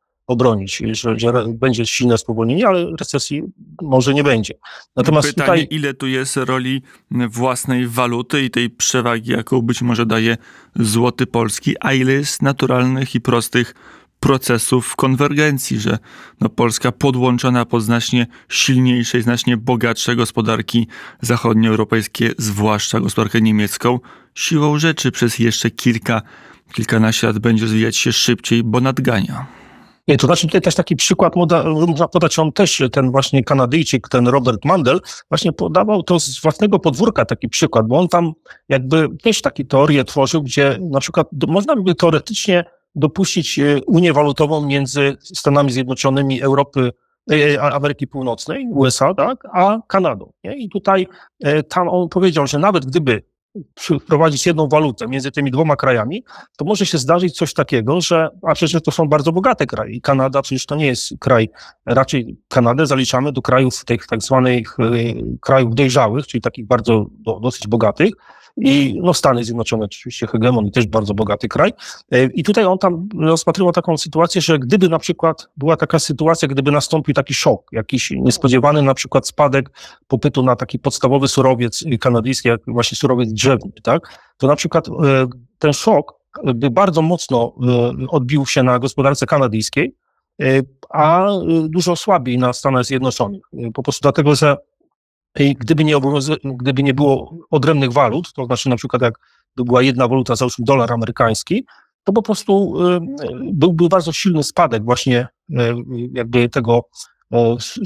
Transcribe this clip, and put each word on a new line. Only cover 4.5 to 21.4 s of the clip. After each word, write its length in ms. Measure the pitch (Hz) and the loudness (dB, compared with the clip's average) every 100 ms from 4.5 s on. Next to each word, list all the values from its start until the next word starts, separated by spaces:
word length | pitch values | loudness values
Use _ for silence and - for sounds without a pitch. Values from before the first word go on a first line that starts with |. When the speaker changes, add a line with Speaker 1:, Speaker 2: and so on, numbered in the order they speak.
| - - - - - | -10 -20 -20 -8 -2
Speaker 1:
Natomiast 320 | 160 151 147 | 2 2 2
Speaker 2:
Pytanie, 360 | 139 147 170 | 0 0 0
Speaker 1:
tutaj 140 | 143 156 | 0 -4
Speaker 2:
ile 160 | 143 | -6
tu 140 | 135 135 | -4 -4
jest 300 | 131 131 139 | -4 -4 -4
roli 440 | 127 131 127 135 - _ _ | -2 -2 -2 -6 -8 _ _
własnej 760 | 123 120 117 127 123 139 123 120 | -4 -4 -2 -2 -2 -2 -2 -2
waluty 560 | 117 120 120 117 147 | -2 -2 -2 -2 -4
i 60 | 127 | -2
tej 200 | - 120 | -2 -4
przewagi, 640 | - - 127 120 117 120 | -4 -2 0 0 -2 -2
jaką 300 | 117 113 131 | -4 -2 -2
być 200 | 117 120 | 0 -2
może 240 | 123 117 113 | -2 0 0
daje 320 | 113 113 117 - - _ - | 2 0 -2 -8 -20 _ -4
złoty 520 | 110 113 123 - 123 | 0 2 0 0 -2
polski, 480 | 117 113 - 139 - | 0 -2 -2 -4 -2
a 140 | - | 0
ile 200 | 135 127 | 0 2
jest 280 | 139 143 - | 0 -2 -2
naturalnych 720 | 139 135 131 127 127 131 135 120 | -2 0 0 2 2 0 -2 -2
i 60 | |
prostych 520 | 127 120 - 123 117 - - - _ _ | 0 0 0 -2 -2 -8 -20 -20 _ _
procesów 760 | - 131 - 117 - 127 - - | 0 2 2 -2 2 0 0 -2
konwergencji, 840 | 131 131 143 143 151 139 - 123 | 0 2 2 2 2 0 -2 -4
że, 180 | 107 - - - - _ | -2 -4 -8 -20 -20 _
no, 80 | - | -4
Polska 420 | - 117 110 127 | 0 0 0 -4
podłączona 720 | - 139 123 127 123 131 123 117 | 0 0 2 0 2 0 0 0
pod 180 | 117 | -2
znacznie 440 | 107 117 - 123 117 - _ | 0 0 0 0 -2 -6 _
silniejsze 680 | - - 127 127 123 117 123 | -2 2 2 4 2 0 -2
i 40 | |
znacznie 360 | 117 120 - 117 | 0 -2 0 -2
bogatsze 580 | 120 120 117 113 - 120 | 0 0 0 -2 -2 -2
gospodarki 720 | 113 - 110 113 - 117 110 - - - | -2 -2 -2 -2 0 -2 -2 -8 -20 -8
zachodnioeuropejskie, 1080 | 117 120 | -2 0